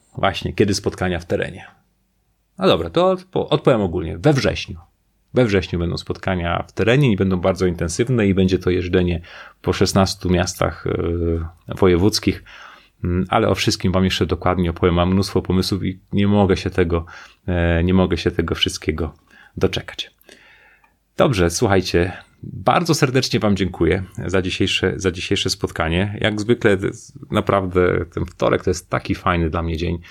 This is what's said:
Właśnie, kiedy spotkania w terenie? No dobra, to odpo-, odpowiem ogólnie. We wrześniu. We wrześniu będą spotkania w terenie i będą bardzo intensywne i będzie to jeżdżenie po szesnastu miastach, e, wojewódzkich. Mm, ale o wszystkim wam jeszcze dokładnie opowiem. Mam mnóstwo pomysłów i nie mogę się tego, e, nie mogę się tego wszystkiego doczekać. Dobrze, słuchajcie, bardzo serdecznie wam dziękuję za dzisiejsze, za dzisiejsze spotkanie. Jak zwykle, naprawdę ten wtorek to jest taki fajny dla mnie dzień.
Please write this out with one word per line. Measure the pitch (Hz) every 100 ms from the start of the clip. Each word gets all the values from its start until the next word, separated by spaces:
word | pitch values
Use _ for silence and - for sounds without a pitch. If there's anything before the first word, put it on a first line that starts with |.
| _ -
Właśnie, | 98 - 85
kiedy | 85 104
spotkania | 98 - - 92 87
w | -
terenie? | 92 85 92 - _ _ _ _ _ _ _ _ -
No | 185
dobra, | 87 85
to | 165 185 185
odpo-, | - - -
odpowiem | 143 156 117
ogólnie. | 95 90 82 85
We | 143
wrześniu. | 135 101 85 - 80 - _ _ _ _
We | -
wrześniu | 117 98 90 87
będą | 87 90
spotkania | - - - 92 85 87 -
w |
terenie | - 98 131 139
i | 98
będą | 95 92
bardzo | 95 87 92
intensywne | 85 85 - 120 120 101
i |
będzie | 92 92 90
to | 92
jeżdżenie | 90 90 90 87 85 - - - _
po | -
szesnastu | - 95 101 95 - 87
miastach, | 87 90 - 87 - 87
e, | 87 85 85 85 82 80 - -
wojewódzkich. | - 95 87 101 - 98 - - - - - _ _
Mm, | 90 90 95
ale | 110 104
o |
wszystkim | 95 - - 95
wam | 92
jeszcze | 95 - 87
dokładnie | 87 90 90 87
opowiem. | 80 92
Mam | 87 90
mnóstwo | 95 95 95
pomysłów | - 92 90 95
i | 92 92 -
nie | 98 101
mogę | 104 95 92
się | 92
tego, | - 87 85 82 - - _ -
e, | 87 85 85
nie | 90
mogę | 92 90 87
się | 90
tego | - 80
wszystkiego | 80 - - - 80 78 - _ - - -
doczekać. | 87 - - - - _ - - _ _ _ _ _ _ _ -
Dobrze, | 170 98 85
słuchajcie, | - 113 98 87 85 90 - - _
bardzo | - - 95 156 170
serdecznie | 147 131 131 - 117
wam | 104 98
dziękuję | 90 - 87 95 92 - 90
za | 92
dzisiejsze, | 90 - 95 - 95 92
za | 92
dzisiejsze | 90 - 101 95
spotkanie. | - 98 - 82 87 104 104
Jak | 110 107
zwykle, | 104 120 110 98 90 - - - -
naprawdę | 107 101 98 92 90 90 90 90
ten | -
wtorek | 85 - - -
to | 95
jest | 90 -
taki | - -
fajny | 92 95 87 82
dla | 85
mnie | 82 82
dzień. | 87 85 -